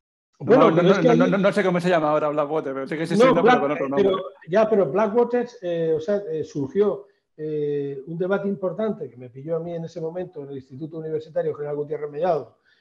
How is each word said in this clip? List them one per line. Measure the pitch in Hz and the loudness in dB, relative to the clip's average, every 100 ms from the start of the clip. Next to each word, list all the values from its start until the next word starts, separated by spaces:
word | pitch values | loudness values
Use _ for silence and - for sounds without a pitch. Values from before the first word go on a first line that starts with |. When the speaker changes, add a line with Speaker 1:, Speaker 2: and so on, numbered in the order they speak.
| _ _ _ _ | _ _ _ _
Speaker 1:
Bueno, | 147 247 226 | 4 6 6
Speaker 2:
No, | 165 | 6
Speaker 1:
pero | 175 | 4
Speaker 2:
no, | |
Speaker 1:
es | 196 | 6
que | 165 | 4
Speaker 2:
no, | 160 | 4
no, | 165 | 4
Speaker 1:
ahí | |
Speaker 2:
no, | 196 | 4
no | 190 | 2
sé | 202 | 2
cómo | 185 175 | 0 0
se | 180 | 2
llama | 170 151 | 2 2
ahora | 151 151 | 2 0
Blackwater, | 147 147 156 147 | 0 -2 -2 -4
pero | 135 135 | -6 -6
sí | 156 | -4
que | |
ese | 165 185 | -2 4
Speaker 1:
No, | |
Speaker 2:
signo, | 254 - | 4 6
pero | |
Speaker 1:
Black-, | 226 247 | 4 4
Speaker 2:
con | 139 | 2
otro | 151 139 139 | -2 -2 2
Speaker 1:
pero, | 196 | 2
Speaker 2:
nombre. | 190 - - 160 | 0 -4 -14 -2
Speaker 1:
ya, | 196 214 | 2 4
pero | 208 165 | 2 2
Blackwater, | 185 214 233 240 240 233 - | 0 0 2 2 0 -4 -8
eh, | 175 170 165 156 | -4 -2 0 0
o | |
sea, | 208 208 165 | 0 -4 -2
eh, | 160 | -6
surgió, | 139 151 131 196 208 175 - _ _ - | -6 -6 -2 0 0 0 -10 _ _ -12
eh, | 156 151 147 143 139 139 170 | -6 -4 -2 -4 -4 -8 -10
un | 170 | -6
debate | 185 196 202 | -2 -2 -2
importante | 196 185 180 220 214 139 | -4 -4 -4 -4 -4 -10
que | 123 | -14
me | 123 | -18
pilló | 123 151 165 | -14 -6 -6
a | |
mí | 170 | -4
en | 170 165 | -8 -10
ese | 175 | -8
momento | 160 180 180 156 | -8 -8 -10 -12
en | 139 | -12
el | 139 | -14
Instituto | - 135 151 160 | -14 -14 -12 -10
Universitario | 156 156 - 175 160 143 | -6 -6 -4 -4 -4 -4
General | 147 147 | -6 -6
Gutiérrez | 143 147 147 | -6 -6 -8
Mellado, | 214 185 151 120 _ _ _ | -4 -2 -2 -4 _ _ _